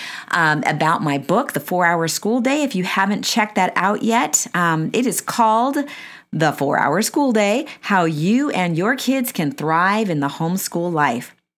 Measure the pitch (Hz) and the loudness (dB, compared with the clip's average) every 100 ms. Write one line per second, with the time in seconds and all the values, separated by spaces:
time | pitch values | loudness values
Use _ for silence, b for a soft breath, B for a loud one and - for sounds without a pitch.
0 | B B B 175 160 151 - 151 160 170 | B B B 2 2 2 0 0 0 2
1 | 151 139 135 202 - 185 - 180 170 170 | 0 -2 0 0 0 -6 -2 2 2 2
2 | 165 - 208 247 247 294 277 185 180 196 | 0 -2 -2 0 0 0 0 -2 -2 0
3 | 196 208 - 220 214 208 185 - 190 208 | 0 0 -2 0 0 0 0 2 0 0
4 | 220 233 294 - - 175 170 160 160 214 | 0 0 0 -2 -2 0 2 2 0 0
5 | 247 - - - 220 220 262 294 285 B | 0 -2 -4 2 4 4 2 0 -4 B
6 | B B B 156 151 147 139 143 135 170 | B B B 0 0 2 0 2 2 2
7 | 220 302 277 214 202 240 - B - 190 | 0 2 2 2 2 0 -4 B 0 2
8 | 165 147 175 247 294 180 175 165 208 277 | 2 0 2 2 2 0 0 0 0 0
9 | 247 269 247 - 147 131 156 165 185 214 | 0 0 -2 -2 -4 -2 -2 2 2 0
10 | 220 151 139 - 165 190 - 175 175 160 | 0 0 -2 -2 -4 -2 -4 -4 -2 0
11 | 143 120 - _ _ | 0 0 -8 _ _